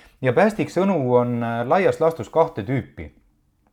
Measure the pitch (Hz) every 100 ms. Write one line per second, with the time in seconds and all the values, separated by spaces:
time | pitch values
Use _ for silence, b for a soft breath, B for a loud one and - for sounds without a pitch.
0 | B B 127 151 214 214 147 175 196 170
1 | 127 123 120 120 117 117 120 180 170 -
2 | 160 165 107 151 165 - 101 131 - -
3 | 78 _ _ _ _ _ _